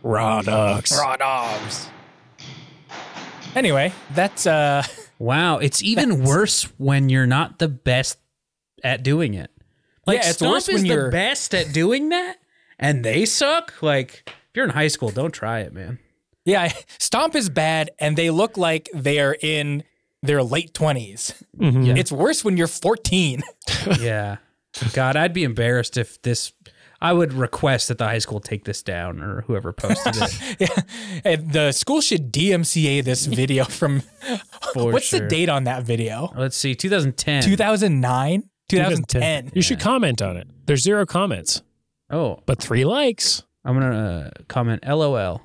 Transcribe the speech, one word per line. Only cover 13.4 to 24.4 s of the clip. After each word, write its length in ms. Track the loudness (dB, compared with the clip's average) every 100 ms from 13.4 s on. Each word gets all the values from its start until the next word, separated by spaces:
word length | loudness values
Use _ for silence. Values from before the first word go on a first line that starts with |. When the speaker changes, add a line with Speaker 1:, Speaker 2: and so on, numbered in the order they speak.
| 2 0 -2 -4
Speaker 3:
Like, 420 | 0 0 -2 -12 -20
if 60 | -20 _
you're 80 | -2
in 80 | -2
high 160 | 2 0
school, 220 | 0 -4
don't 240 | -4 -6
try 260 | -4 -6 -4
it, 140 | -6
man. 260 | -12 -12 -14 _ _ _ _
Speaker 2:
Yeah, 260 | 0 2 0 -4
<laughs> 140 | -14 -6
Stomp 360 | -2 0 2
is 140 | 0 0
bad, 420 | 0 2 2 -2 -2
and 160 | 0 2
they 120 | 2
look 260 | 2 0
like 340 | 0 0 0 -4
they 260 | -4 0 2
are 160 | 2 0
in 420 | -2 -2 -2 -4 -8 _ _ _
their 180 | 0 2
late 320 | 2 -2 -4
twenties. 600 | -2 0 0 -6 -10 -10 -10 -20 0
Speaker 1:
Mm-hmm. 240 | 2 4
Speaker 3:
Yeah. 140 | 4 4
Speaker 2:
It's 160 | 2
worse 320 | 0 2 2
when 100 | 0
you're 120 | 2 0
fourteen. 720 | 0 0 0 0 0 0 -2 -10 -10 -6
<laughs> 320 | -4 0 0
Speaker 3:
Yeah. 380 | 0 -2 -4 -8